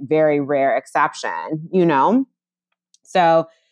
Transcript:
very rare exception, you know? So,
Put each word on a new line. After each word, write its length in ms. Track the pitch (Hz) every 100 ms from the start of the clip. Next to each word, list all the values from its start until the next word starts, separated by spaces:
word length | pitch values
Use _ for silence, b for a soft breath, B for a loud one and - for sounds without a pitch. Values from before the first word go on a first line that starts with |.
very 380 | 135 156 156 147
rare 360 | 139 143 135 120
exception, 920 | - 160 151 - 113 82 90 156 165
you 140 | 185 170
know? 400 | 139 151 247 269 _ _ _ _ _ _ _
So, 460 | _ 185 165 165 165 b b